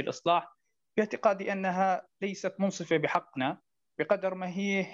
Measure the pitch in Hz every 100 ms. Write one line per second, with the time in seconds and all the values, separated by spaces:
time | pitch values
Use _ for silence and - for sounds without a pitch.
0 | - - - 175 - _ _ _ _ -
1 | 208 - 226 196 196 196 190 180 190 180
2 | - _ 196 190 190 - 196 - 165 160
3 | 151 175 - - 131 180 _ _ _ -
4 | 151 202 185 185 185 180 202 196 185